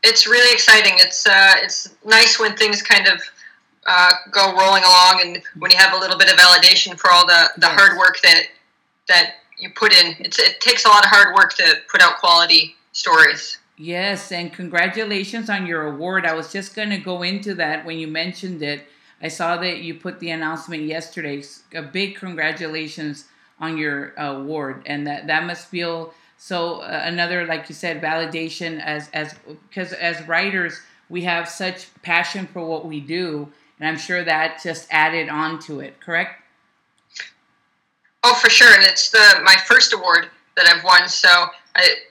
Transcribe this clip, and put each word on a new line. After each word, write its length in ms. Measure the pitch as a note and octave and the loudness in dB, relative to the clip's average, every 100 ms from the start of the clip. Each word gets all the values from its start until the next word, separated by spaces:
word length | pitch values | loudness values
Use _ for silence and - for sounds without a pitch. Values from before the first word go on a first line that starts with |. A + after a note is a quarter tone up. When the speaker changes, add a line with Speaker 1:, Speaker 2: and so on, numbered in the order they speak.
Speaker 1:
It's 240 | A3+ A3+ G#3+ | 2 2 2
really 260 | A#3+ B3 | 4 4
exciting. 400 | A3+ - A3 G#3 F3+ | 2 4 4 4 2
It's, 320 | - - G#3+ | 0 0 2
uh, 280 | G3 G3 F#3 | 4 6 4
it's 320 | - - - _ G#3+ | 0 -8 -10 _ 2
nice 340 | A3 A3+ - | 4 4 2
when 160 | A3 G#3 | -2 0
things 260 | G#3+ G3+ | -2 -2
kind 240 | - F#3 G3+ | 0 2 2
of, 140 | F#3 - _ - _ _ _ - | -2 -6 _ -20 _ _ _ -2
uh, 260 | F3+ F3+ F3+ - | 2 4 2 -2
go 240 | - G3 F#3 | -2 0 2
rolling 260 | F#3+ F#3+ | 2 4
along, 380 | F#3 F3+ F#3 F#3 | 6 6 6 4
and 220 | F3 F3 - - | -2 -6 -14 -10
when 100 | F#3 | -2
you 80 | F#3 | 2
have 160 | F#3+ | 2
a 40 | F#3+ | 2
little 200 | F#3+ F3+ | -4 0
bit 100 | F3+ | 2
of 80 | F#3 | 6
validation 580 | F3+ F3+ F3 - G3 F3 | 6 6 4 2 -2 -2
for 140 | F#3+ | 2
all 160 | F3 F3 | 4 6
the, 240 | E3+ D#3+ - | 4 2 2
the 100 | E3+ | 0
Speaker 2:
Yes. 120 | F3+ | 6
Speaker 1:
hard 200 | G3 F3 | 4 6
work 200 | F#3 - | 0 2
that, 240 | F3+ E3 - _ _ _ _ _ - | 4 4 0 _ _ _ _ _ 0
that 280 | F3 - - _ - | 0 0 -6 _ -18
you 100 | - - | -18 -2
put 180 | G#3+ | 2
in. 220 | F#3+ E3+ D#3+ | 4 2 -4
It's, 220 | - - | -8 -2
it 200 | D3+ - | -2 0
takes 260 | A#3+ A#3+ A3+ | -2 2 4
a 40 | |
lot 160 | G#3 G3+ | 6 6
of 60 | |
hard 240 | G#3 G3+ G3 | 6 6 4
work 180 | G#3 - | 2 2
to 240 | E3+ D#3 - | 0 0 -2
put 140 | F#3 | -2
out 160 | F3 - | -2 0
quality 580 | F3+ E3+ E3+ E3+ E3 _ _ | 2 2 4 0 0 _ _
stories. 680 | - - F3 D#3 - - - _ _ | -10 -2 4 4 2 -12 -18 _ _
Speaker 2:
Yes, 540 | D#3 F3 G3 F#3 - | -10 -6 -6 -6 -8
and 200 | F3 F3 | -10 -10
congratulations 1000 | - F3+ E3+ F#3 G#3+ A3 G3+ G3 A#3 A3 | -12 -6 -2 -2 -4 -6 -6 -6 -10 -6
on 160 | G3+ F3+ | -6 -6
your 160 | E3 | -6
award. 420 | D3+ C#3+ F3 F#3+ F3 | -8 -8 -6 -4 -2
I 80 | |
was 180 | D#3+ D#3 | -6 -8
just 240 | G3 F#3+ - | -12 -12 -10
gonna 220 | G#3 G3 | -6 -6
go 240 | F#3 F3+ | -8 -8
into 320 | F3 G3 G3+ F3+ | -6 -8 -8 -6
that 300 | D#3 D#3 D#3+ | -4 -4 -8
when 140 | E3 | -12
you 80 | D#3 | -10
mentioned 560 | D#3 F3 F3 F#3 E3+ | -8 -8 -10 -12 -10
it. 240 | D3 C#3+ _ _ _ _ | -8 -10 _ _ _ _
I 60 | D#3+ | -14
saw 280 | D#3+ E3+ F3 | -8 -6 -4
that 200 | F3+ E3+ | -6 -8
you 160 | E3+ | -12
put 260 | D#3+ F3+ F3+ | -14 -14 -14
the 120 | E3+ | -12
announcement 500 | D#3+ D#3+ D#3+ - E3 | -8 -8 -10 -12 -12
yesterday. 560 | D3+ D#3+ D#3+ - D3+ C#3 | -10 -10 -12 -14 -12 -12
S-, 220 | C#3 - _ D#3+ | -14 -20 _ -16
a 80 | |
big 320 | D3 F3+ G3 G3 | -10 -8 -8 -8
congratulations 1080 | F#3 E3 D#3 D#3 E3 D#3 D#3 D#3 D3+ C#3+ - _ _ _ | -14 -6 -6 -6 -10 -10 -12 -10 -12 -12 -18 _ _ _
on 180 | D#3+ D#3+ | -10 -6
your 380 | D3+ C#3+ C#3+ - | -6 -8 -12 -12
award, 640 | D3 C3+ C#3 D#3 C#3 B2+ - | -10 -10 -10 -10 -10 -12 -12
and 180 | D3 D3 | -10 -8
that, 220 | C#3+ D#3 | -10 -4
that 180 | D#3 F3 | -4 -4
must 220 | E3+ - | -12 -12
feel 440 | F3+ E3+ E3 E3 _ _ _ | -8 -8 -8 -12 _ _ _
so, 440 | - F3+ E3+ E3 | -10 -8 -8 -10
uh, 200 | - D#3 | -10 -10
another, 420 | E3 F3 E3+ F3+ E3 | -8 -6 -4 -4 -6
like 240 | D#3+ - | -8 -10
you 60 | D3+ | -12
said, 260 | F3 D#3 | -10 -8
validation 800 | D#3 D#3+ D#3+ D#3+ E3 - E3+ D#3+ | -6 -6 -6 -8 -10 -10 -12 -10
as, 260 | D#3 D3+ D3 | -10 -10 -10
as, 220 | D#3 D3+ - - D#3 _ | -12 -12 -16 -20 -20 _
'cause 220 | - F3+ | -12 -12
as 340 | - E3+ D#3+ D#3 | -6 -8 -8 -4
writers, 540 | E3 G3 F#3+ E3+ - _ _ _ | -4 -4 -6 -8 -10 _ _ _
we 140 | F3 | -10
have 260 | F3+ E3+ E3 | -6 -6 -8
such 400 | - F#3 F#3 - _ | -10 -10 -10 -20 _
passion 460 | - E3+ E3+ G3+ F#3 | -4 -2 -2 -8 -12
for 180 | F3+ E3 | -12 -10
what 200 | D#3+ E3 | -10 -10
we 140 | D3+ | -14
do, 540 | C#3 E3+ F3+ D3+ D3 _ _ _ | -10 -8 -6 -8 -12 _ _ _
and 80 | D3+ | -8
I'm 100 | D3+ | -8
sure 260 | - F3+ | -6 -6
that 380 | E3 D#3 D#3+ - | -4 -2 -4 -6
just 260 | F3 D#3+ - | -12 -12 -6
added 380 | D#3 D#3 E3 D3 | -2 -2 -2 -6
on 300 | D3+ D#3+ D#3+ | -6 -6 -8
to 160 | - C#3+ | -14 -14
it, 200 | C3+ _ | -16 _
correct? 400 | - E3+ F#3 - _ _ _ _ _ _ _ - - _ _ _ _ _ _ _ _ _ | -8 -6 -6 -12 _ _ _ _ _ _ _ -20 -20 _ _ _ _ _ _ _ _ _
Speaker 1:
Oh, 100 | A#3+ B3 | 0 4
for 140 | B3 | 4
sure, 240 | - B3 | 6 8
and 100 | A3 | 8
it's 280 | - - - | 6 2 0
the, 300 | A3+ G#3 G3 | 6 6 6
my 120 | F#3 F#3 - | 4 2 4
first 280 | A#3 - | 4 4
award 360 | G3 F3+ E3+ E3+ _ _ - | 0 0 0 -2 _ _ 0
that 100 | F#3+ | 2
I've 160 | - | 2
won, 240 | F#3 F3+ F3+ | 4 4 2
so 220 | - F#3 F3 E3+ - _ - | 0 4 4 2 -10 _ 0
I 200 | F3+ - - | 0 0 -10